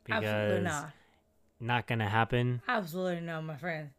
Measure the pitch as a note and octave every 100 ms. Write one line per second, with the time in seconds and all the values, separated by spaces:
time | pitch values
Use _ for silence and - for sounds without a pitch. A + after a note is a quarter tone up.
0 | - A2+ G#2+ G#2+ G#2 G#2 F#2 C#3+ D3+ -
1 | _ _ _ _ _ - A#2 A#2+ - A#2
2 | G#2 A2+ A2+ B2 B2 B2 - A#3+ E3+ F3+
3 | F#3 F3 E3+ D#3+ D#3+ C#3+ F3 D#3 D3